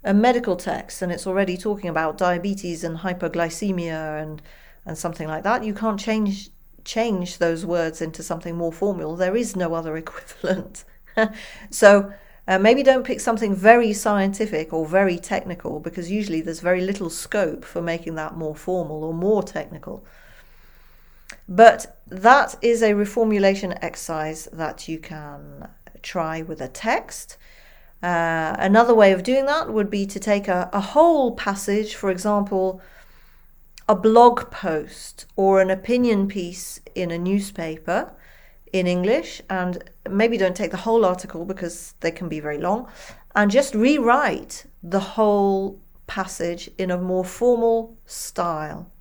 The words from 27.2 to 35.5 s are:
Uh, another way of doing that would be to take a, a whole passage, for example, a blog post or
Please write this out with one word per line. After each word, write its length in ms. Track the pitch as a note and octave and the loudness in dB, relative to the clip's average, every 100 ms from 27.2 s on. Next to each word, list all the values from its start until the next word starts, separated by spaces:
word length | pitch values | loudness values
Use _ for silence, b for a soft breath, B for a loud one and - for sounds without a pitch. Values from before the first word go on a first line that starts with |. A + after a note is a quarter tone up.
| - - b b b b b b | -16 -20 b b b b b b
Uh, 540 | F3+ E3+ E3 E3 D#3+ - | -2 0 0 0 -2 -2
another 360 | F#3+ G#3+ A#3+ A3+ | 4 6 6 8
way 160 | G3+ | 8
of 120 | F#3 | 6
doing 220 | F#3 C4+ C4+ | 2 0 2
that 280 | D4+ D#4+ | 0 -2
would 160 | A3 G3+ | -2 -2
be 160 | G#3 G3 | -2 -4
to 140 | G3+ | -6
take 280 | G#3+ G3+ G3+ | -2 -2 0
a, 220 | F3+ F3+ | -2 0
a 80 | G#3 | -4
whole 560 | G3 C#4+ E4+ D#4 B3+ - | 0 4 6 6 2 -2
passage, 600 | - G3 - G3+ G#3+ - | -6 -4 -2 -2 -2 -4
for 140 | G3+ | -4
example, 720 | F#3 G#3 G#3 G3+ G3 F#3+ F#3 b b b b b b b - _ - - | -2 0 0 0 0 0 -4 b b b b b b b -20 _ -10 0
a 60 | G#3 | 4
blog 540 | G3+ A3+ A#3+ A#3 - | 6 8 8 6 -6
post 760 | - F#3 D#3 D3 - - - - - | -8 -4 -4 -6 -16 -20 -20 -12 0
or 240 | F#3+ | 4